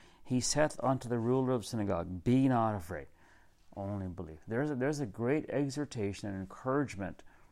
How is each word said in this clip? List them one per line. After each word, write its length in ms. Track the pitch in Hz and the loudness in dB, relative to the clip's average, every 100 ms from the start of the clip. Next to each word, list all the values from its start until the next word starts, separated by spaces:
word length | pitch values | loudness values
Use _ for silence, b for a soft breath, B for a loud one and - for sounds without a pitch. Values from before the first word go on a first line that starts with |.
| B B | B B
he 160 | - 127 | -2 0
saith 400 | - 147 151 - | 2 2 2 2
unto 240 | 123 131 117 | 0 0 0
the 100 | 120 | 0
ruler 340 | 113 131 127 | 2 2 4
of 80 | 127 | 0
the 60 | 101 | 0
synagogue, 560 | 113 101 87 87 90 | -2 0 0 -2 -2
"Be 240 | 120 127 135 | 4 6 6
not 280 | 123 110 104 | 4 4 0
afraid, 320 | 92 82 69 b b b b b b - | -4 -8 -10 b b b b b b -8
only 320 | 98 101 92 | -4 -4 -4
believe." 340 | 90 82 78 - | -6 -10 -12 -4
There's 220 | 113 151 | -2 0
a, 60 | 131 | 0
there's 240 | 131 147 | 0 0
a 60 | 120 | -4
great 440 | 95 117 151 - | -2 0 0 0
exhortation 800 | 127 143 135 143 123 101 98 104 | 0 0 -2 -4 -2 -2 -2 -4
and 80 | 95 | -4
encouragement 880 | 92 - 131 139 143 98 92 - b b b | -6 -6 0 0 0 -4 -6 -8 b b b